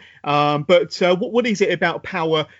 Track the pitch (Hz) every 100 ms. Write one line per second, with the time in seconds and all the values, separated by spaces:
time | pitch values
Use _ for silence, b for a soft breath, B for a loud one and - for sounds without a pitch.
0 | B B - 147 147 147 147 175 165 -
1 | 180 180 226 220 247 202 180 170 175 160
2 | - 190 160 160 151